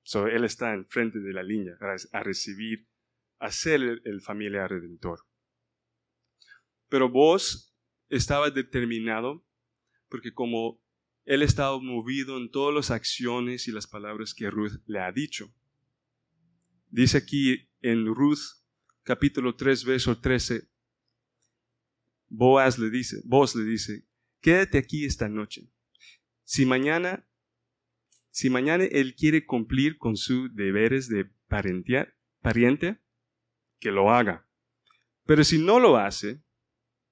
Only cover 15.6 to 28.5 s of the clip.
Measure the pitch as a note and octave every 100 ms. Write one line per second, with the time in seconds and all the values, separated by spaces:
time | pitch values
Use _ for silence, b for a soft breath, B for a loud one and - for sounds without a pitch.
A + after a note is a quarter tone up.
15.6 | _ _ _ _ _ _ _ _ _ _
16.6 | _ _ _ A2+ B2+ C#3 C#3 C#3+ C3+ B2+
17.6 | - _ B2 A2+ A2 A2+ C#3+ D3 - -
18.6 | _ _ _ _ - B2 C#3+ - B2+ A#2
19.6 | C3+ C3 A#2+ C3 B2 A#2 C3 B2+ - A#2
20.6 | - _ _ _ _ _ _ _ _ _
21.6 | _ _ _ _ _ _ _ A2 B2 C3+
22.6 | C3 A#2+ A2 A#2+ A#2+ G#2 A#2 C3 C3+ A#2+
23.6 | A2 A2+ G#2 G2+ - _ _ _ D#3+ F3+
24.6 | F#3+ C#3+ C3 D3+ C#3+ - G#2+ G#2+ G#2 -
25.6 | - _ _ b b b _ _ - -
26.6 | C3 B2+ C#3 E3 F3+ F#3+ - _ _ _
27.6 | _ _ _ _ _ _ _ - C3